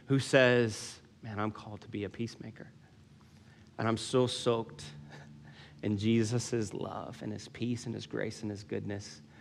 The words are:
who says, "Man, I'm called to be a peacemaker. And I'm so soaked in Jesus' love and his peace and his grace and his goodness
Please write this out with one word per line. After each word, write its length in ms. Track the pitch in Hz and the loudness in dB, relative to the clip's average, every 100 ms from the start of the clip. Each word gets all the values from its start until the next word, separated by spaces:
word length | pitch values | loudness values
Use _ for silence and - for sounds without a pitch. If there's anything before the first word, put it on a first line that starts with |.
| - | 0
who 120 | 135 | 2
says, 800 | - 135 127 123 113 104 - - - - | 6 8 8 8 4 0 -10 -14 -20 -18
"Man, 180 | 117 104 | -8 -2
I'm 100 | 107 | -2
called 300 | 101 104 104 | -4 -12 -12
to 60 | - | -8
be 160 | 104 | -6
a 60 | 98 | -6
peacemaker. 580 | - 117 - 113 - - - - - - - - - - - - - | -4 -6 -6 -14 -14 -16 -18 -20 -20 -20 -20 -20 -20 -20 -20 -14 -2
And 80 | 113 | 0
I'm 100 | 110 | 0
so 300 | - 127 120 | 2 4 4
soaked 560 | - 123 117 110 - - - - - - - - - - - | 2 2 2 0 -10 -14 -14 -16 -18 -18 -20 -20 -20 -20 -6
in 140 | 104 101 | -2 2
Jesus' 760 | 110 113 107 120 - 120 101 | 4 4 4 0 0 -2 -2
love 440 | - - - - - | -4 -6 -6 -8 -8
and 80 | 113 | -8
his 160 | 104 - | -8 -10
peace 380 | - 117 120 120 | -6 -4 -2 -4
and 100 | 107 | -8
his 100 | - | -6
grace 360 | 110 101 - | -4 -4 -4
and 100 | 107 | -6
his 120 | 101 | -6
goodness 580 | - 107 104 101 - - - - | -6 -6 -4 -6 -8 -16 -20 -20